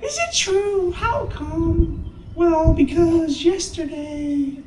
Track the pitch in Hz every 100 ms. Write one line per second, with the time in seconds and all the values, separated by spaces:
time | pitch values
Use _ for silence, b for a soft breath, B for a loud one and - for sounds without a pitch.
0 | 571 587 679 679 - 392 403 392 359 349
1 | 453 480 440 - 294 330 330 330 330 294
2 | - - - - 339 320 320 330 269 330
3 | 339 330 320 277 339 381 - - 311 302
4 | 294 294 294 285 277 269